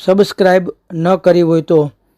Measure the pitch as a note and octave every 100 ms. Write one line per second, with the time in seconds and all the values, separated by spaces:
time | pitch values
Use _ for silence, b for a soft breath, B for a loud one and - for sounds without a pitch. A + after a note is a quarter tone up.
0 | - F#3+ G3+ - F#3 F#3 F3+ - _ E3
1 | E3+ F#3+ F3+ F3 E3 E3 D#3 E3 D3 -
2 | _